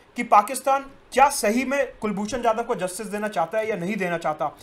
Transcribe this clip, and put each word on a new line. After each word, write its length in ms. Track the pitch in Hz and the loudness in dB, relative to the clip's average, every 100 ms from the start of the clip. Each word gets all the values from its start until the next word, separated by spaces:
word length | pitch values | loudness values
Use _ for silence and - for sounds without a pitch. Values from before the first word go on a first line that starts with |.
| _ - | _ -6
कि 80 | |
पाकिस्तान 600 | 240 208 208 262 269 269 269 - - | 4 6 6 -2 0 0 -2 -18 -2
क्या 140 | 240 277 | 4 4
सही 340 | - 208 240 254 | 4 2 2 0
में 280 | 277 247 - | 0 -2 -2
कुलभूषण 400 | 214 190 208 254 | -4 -4 -4 -2
जाधव 220 | 233 220 | 0 0
को 120 | 233 208 | -2 -4
justice 320 | 180 208 208 | -4 -6 -8
देना 200 | 208 208 | -6 -4
चाहता 300 | 185 165 220 | -4 -2 -2
है 120 | 220 | -4
या 60 | 202 | -4
नहीं 200 | 175 214 | -4 -2
देना 220 | 180 170 | -2 -2
चाहता, 280 | 165 151 151 - | -4 -4 -6 -8